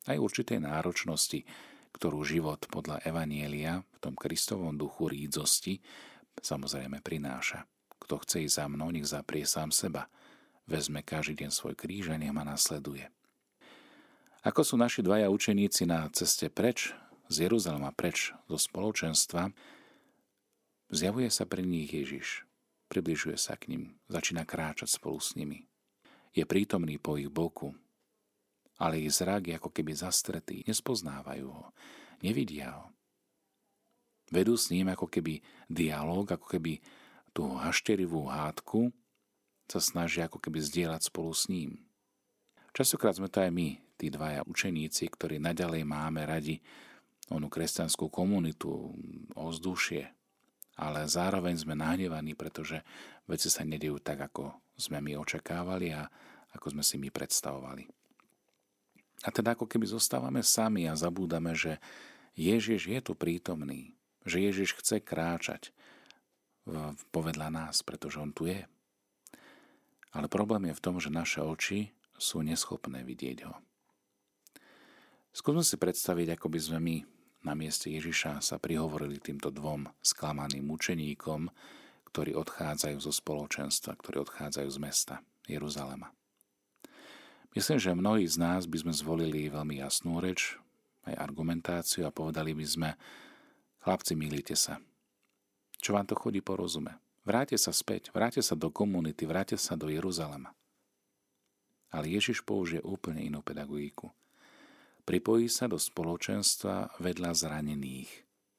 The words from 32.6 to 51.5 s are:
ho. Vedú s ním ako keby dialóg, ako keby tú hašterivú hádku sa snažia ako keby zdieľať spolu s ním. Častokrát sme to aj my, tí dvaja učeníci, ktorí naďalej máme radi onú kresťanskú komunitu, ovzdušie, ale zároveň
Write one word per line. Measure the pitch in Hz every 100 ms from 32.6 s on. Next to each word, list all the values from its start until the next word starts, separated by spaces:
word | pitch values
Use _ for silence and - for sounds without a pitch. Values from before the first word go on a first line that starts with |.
| 65 76
ho. | - - _ _ _ _ _ _ _ _ _ _ _ _ -
Vedú | 82 104 117
s | -
ním | 90 95
ako | 90
keby | 87 92 80 78 - - -
dialóg, | 82 80 73 78 92 101
ako | 87 -
keby | 87 80 78 - - - - _ -
tú | 73 -
hašterivú | 80 - - 98 90 80
hádku | 65 73 76 - - 107 120 - _ _ _ _ _ _ -
sa | 90
snažia | - 87 85 82 82
ako | -
keby | - 80
zdieľať | 73 82 82 80 -
spolu | - 82
s | 80 -
ním. | 92 71 - - _ _ _ _ _ _ _ -
Častokrát | - 131 - 107
sme | 90 98
to | 101
aj | 92
my, | 87 78 - -
tí | - 80
dvaja | 71 78 71
učeníci, | - - 98 80 78 - 82
ktorí | - 80 76
naďalej | 80 82 87 82 76
máme | 76 80 78 76
radi | 80 73 - - - - - _ - -
onú | 80 73
kresťanskú | 82 80 - 82 - 80
komunitu, | - 92 101 80 - 76 71 - - - - -
ovzdušie, | - 80 80 92 90 - 78 69 - _ _ _ - - -
ale | 78 76
zároveň | 78 87 92 98 87